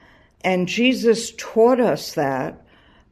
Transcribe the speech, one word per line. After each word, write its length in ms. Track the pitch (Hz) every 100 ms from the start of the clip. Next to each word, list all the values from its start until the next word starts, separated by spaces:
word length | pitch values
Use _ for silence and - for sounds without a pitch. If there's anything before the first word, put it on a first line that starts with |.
| _ _ _ _
And 240 | 190 185 180
Jesus 640 | - 247 226 226 214 - -
taught 420 | - 226 233 254
us 360 | 220 - - -
that 480 | 139 135 151 - _ _ _ _ _